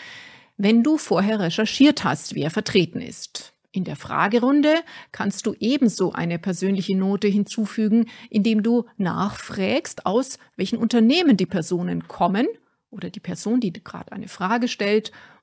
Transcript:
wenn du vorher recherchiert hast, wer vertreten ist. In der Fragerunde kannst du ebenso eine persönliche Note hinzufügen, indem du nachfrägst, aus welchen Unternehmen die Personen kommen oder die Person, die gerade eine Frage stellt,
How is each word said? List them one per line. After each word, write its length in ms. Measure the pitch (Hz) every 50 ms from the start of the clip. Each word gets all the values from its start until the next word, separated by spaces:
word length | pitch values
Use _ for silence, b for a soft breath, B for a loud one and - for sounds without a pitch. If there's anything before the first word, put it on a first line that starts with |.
| B B B B B B B B B B B
wenn 260 | B 202 208 226 233 233
du 140 | 294 311
vorher 440 | 302 - - 196 170 196 208 220 208
recherchiert 640 | 185 170 165 - 220 214 - - 269 294 - - -
hast, 300 | 139 135 143 - - -
wer 160 | 147 143 151
vertreten 500 | - 214 208 - - 202 165 165 - -
ist. 540 | - - - - - - - - - - _ _ _ _ -
In 120 | 202 180
der 120 | 160 156
Fragerunde 800 | - - - - 143 180 202 214 240 226 254 277 294 285 302 311 330 330 B B B B B B
kannst 340 | - - 202 - - -
du 80 | 220 - -
ebenso 540 | 202 226 277 285 262 220 - - 185 165 -
eine 260 | - 165 170 170 165
persönliche 580 | 165 202 180 - 185 196 196 190 - - 190
Note 320 | 190 190 190 202 196 - 208
hinzufügen, 800 | 196 208 202 - - - 214 196 - - 220 214 214 233 226 233 B B B B
indem 320 | - 214 196 226 226 214 202
du 240 | 233 233 240 233 B B
nachfrägst, 1080 | B 196 175 170 165 180 208 - - - - 208 202 190 196 226 302 - - - - -
aus 320 | 180 190 233 269 - - - b b b
welchen 220 | - 185 190 - 233
Unternehmen 580 | 233 220 - 233 220 226 285 349 359 294 220
die 100 | 190 185
Personen 600 | - - 180 165 - 185 175 180 180 175 170 165 -
kommen 380 | - - 180 175 185 202 262 381 453 - _ _ _ _ _ _
oder 200 | - 202 180 180
die 100 | - -
Person, 400 | - - 175 - - 202 233 254
die 120 | 240 185 165
gerade 400 | - - - - - - - -
eine 160 | 196 - 196
Frage 400 | - - 180 185 226 240 233 233
stellt, 440 | - - 208 202 208 220 214 - B B B B B B